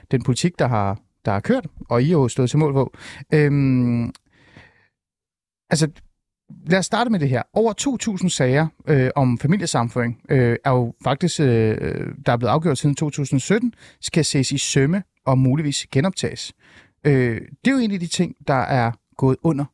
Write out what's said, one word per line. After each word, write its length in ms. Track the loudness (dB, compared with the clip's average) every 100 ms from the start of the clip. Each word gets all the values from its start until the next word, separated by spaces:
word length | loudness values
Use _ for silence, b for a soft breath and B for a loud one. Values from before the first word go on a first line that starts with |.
| B
den 120 | -2
politik, 360 | 0 0 0 0
der 80 | 0
har, 300 | 0 0 -4 _ _ -4
der 60 |
har 80 | -4
kørt, 280 | 0 -2 -2 -14 -2
og 120 | 0
I 40 | 2
har 60 |
jo 160 | 2 2
stået 220 | 0 0
til 100 | 2
mål 140 | 2
på. 200 | 0 -2 B B B B
Øhm, 800 | 2 4 2 2 2 2 0 -4 -8 _ b b b b b b b _ _ _ _ _ _ -4
altså, 180 | 0 -2 -4 -20 _ _ _ _ -14 -2
lad 120 | -2
os 60 | 0
starte 240 | -2 0
med 100 | 0
det 100 | 0
her. 120 | -2 -2
Over 200 | 0 0
to 240 | 0 -4 -2
tusind 320 | -4 -2 -2
sager, 380 | 0 2 2 0 _ 0
øh, 220 | 2 2 2
om 220 | 0 2
familiesammenføring, 800 | 0 0 0 -2 -2 -2 -4 -6 0
øh, 260 | 2 2 2 0
er 60 |
jo 220 | 0 0 -4
faktisk, 360 | -4 0 -2 0
øh, 380 | 2 4 2 0 -4 -6 -8 -6 -2
der 60 |
er 60 | 0
blevet 140 | 0
afgjort 260 | 0 0 0
siden 180 | -2 0
to 140 | -4
tusind 300 | -4 -2 -2
sytten, 340 | 0 0 0 B B B
skal 240 | -4 -2 0
ses 260 | 0 0
i 60 | -2
sømme 460 | 0 0 2 0 -6 _ 0
og 120 | 2
muligvis 500 | 4 2 -2 -4 -2
genoptages. 640 | 0 0 -2 -6 -8 -14 -16 b b b b 2
Øh, 360 | 2 2 -2 -8 -4 0
det 20 |
er 40 |
jo 60 | 2
en 140 | 0
af 80 | -2
de 80 | -6
ting, 280 | -4 -4 -4 -2
der 60 |
er 380 | -2 0 0 0 -4 _ -2
gået 200 | 0 2
under 220 | 0 -2 -4